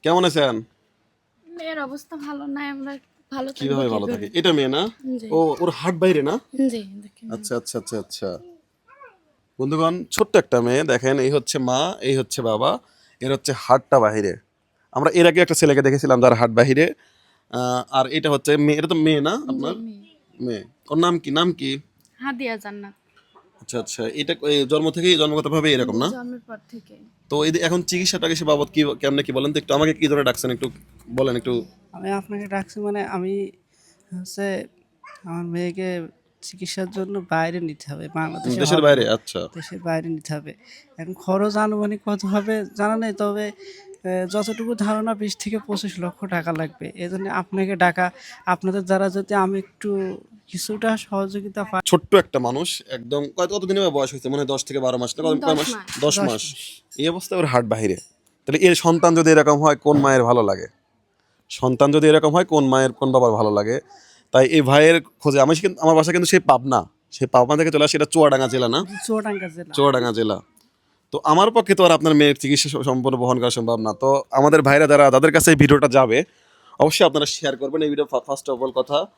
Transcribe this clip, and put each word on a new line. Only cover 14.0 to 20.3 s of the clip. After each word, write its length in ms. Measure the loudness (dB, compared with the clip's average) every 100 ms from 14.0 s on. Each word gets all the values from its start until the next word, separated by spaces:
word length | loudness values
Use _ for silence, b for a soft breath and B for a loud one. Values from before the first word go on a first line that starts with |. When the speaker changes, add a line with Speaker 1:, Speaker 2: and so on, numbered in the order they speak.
| 2 -2 -4 -6 _ _ _ _ _
Speaker 1:
আমরা 180 | -4 0
এর 160 | 4 4
আগে 140 | 4
একটা 140 | 2 2
ছেলেকে 260 | 4 4
দেখেছিলাম 400 | 2 0 2 4
যার 120 | 6
হার্ট 200 | 6 2
বাহিরে। 400 | 4 4 4 2 -2 _ _ _ _ _
আহ, 340 | -6 -4 -4 -2
আর 140 | -2 0
এটা 220 | -2 0
হচ্ছে 280 | 0 2 2
মেয়ে, 200 | 2 0
এটা 100 | 0
তো 80 | 0
মেয়ে 260 | 2 2
না 140 | 0 -4
Speaker 2:
জি, 80 | -6
Speaker 1:
আপনার? 260 | -6 -6 -8
Speaker 2:
মেয়ে। 280 | -14 -18 _ _ _